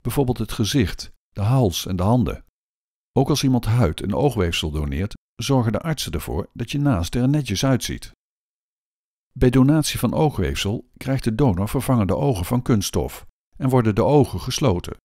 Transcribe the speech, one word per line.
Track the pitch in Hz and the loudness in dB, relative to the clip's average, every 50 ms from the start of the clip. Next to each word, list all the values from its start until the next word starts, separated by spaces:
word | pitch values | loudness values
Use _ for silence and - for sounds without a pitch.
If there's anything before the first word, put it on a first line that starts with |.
Bijvoorbeeld | _ 127 - 143 139 123 120 | _ -2 0 0 0 0 0
het | - 110 - | -2 -4 -6
gezicht, | - - 107 95 - 143 107 87 - - - - - _ _ _ | -2 -2 -2 0 2 2 2 0 -2 -8 -12 -16 -18 _ _ _
de | _ - | _ -2
hals | 101 110 131 135 123 95 - - - | 0 2 4 4 4 2 0 -2 -6
en | - 92 | -4 -4
de | 85 90 | 0 2
handen. | 104 120 127 104 - - - - _ _ _ _ _ _ _ _ _ _ _ _ _ _ | 2 2 2 2 0 -4 -8 -12 _ _ _ _ _ _ _ _ _ _ _ _ _ _
Ook | 127 139 139 | 0 2 2
als | 151 - - | 0 0 2
iemand | 135 127 120 - | 2 2 2 2
huid | 107 113 123 113 80 76 - | 2 2 4 2 2 0 -2
en | - - - | -4 -4 -2
oogweefsel | 73 135 143 117 107 90 82 80 - - 80 | 0 0 0 2 0 -2 0 -2 -2 -4 -4
doneert, | 71 76 76 71 69 73 95 104 - - _ _ _ | -4 -4 -4 -4 -4 -4 -4 -6 -8 -14 _ _ _
zorgen | - 110 120 135 127 117 113 | -10 -2 0 2 2 2 0
de | 107 98 | -2 -2
artsen | - 165 156 - - - | -4 -4 -6 -6 -6 -6
ervoor | 82 - - - 62 78 - _ _ | -6 -8 -6 -6 -6 -6 -8 _ _
dat | - 117 - | -12 -10 -6
je | - 143 | -4 0
naast | 143 143 123 85 82 - - | 0 2 2 0 -2 -2 -2
er | 120 123 131 | 0 2 2
netjes | 147 151 139 - 101 - - | 2 0 0 -2 -4 -2 2
uitziet. | 135 131 - - - 65 60 - - _ _ _ _ _ _ _ _ _ _ _ _ _ _ _ _ _ _ _ _ _ _ _ _ | 0 0 0 0 -6 -8 -8 -10 -16 _ _ _ _ _ _ _ _ _ _ _ _ _ _ _ _ _ _ _ _ _ _ _ _
Bij | _ 127 131 127 | _ 2 2 4
donatie | 120 131 127 139 156 156 147 - - - | 6 6 6 6 4 2 2 -2 -2 -2
van | - 120 - | -2 -2 0
oogweefsel | - 156 147 - - 90 69 71 - - 98 107 - - _ _ | 0 0 0 0 -2 -2 -2 -2 -4 -4 -4 -4 -6 -8 _ _
krijgt | - - 127 135 127 - | -10 -4 -4 -4 -2 -2
de | 123 110 | -2 0
donor | 110 147 127 90 85 98 104 | 2 2 2 2 0 -2 -2
vervangende | - 135 - - 131 117 101 87 92 | -2 -4 0 2 2 2 2 2 0
ogen | - 143 143 120 90 90 | 0 0 0 0 -2 -2
van | - 123 123 | -2 -2 -2
kunststof | - - 127 104 90 - - 95 67 67 - - - - _ _ _ _ _ | 0 0 0 0 0 -2 -2 -4 -4 -4 -8 -14 -20 -20 _ _ _ _ _
en | - - 131 | -4 -2 2
worden | 127 127 110 110 98 | 2 4 4 4 2
de | 113 95 | 2 2
ogen | 104 143 147 123 - - 87 | 4 6 4 4 4 0 -6
gesloten. | - 127 - - 151 131 90 87 - - - - | -6 -6 -4 0 0 2 0 0 -4 -8 -14 -16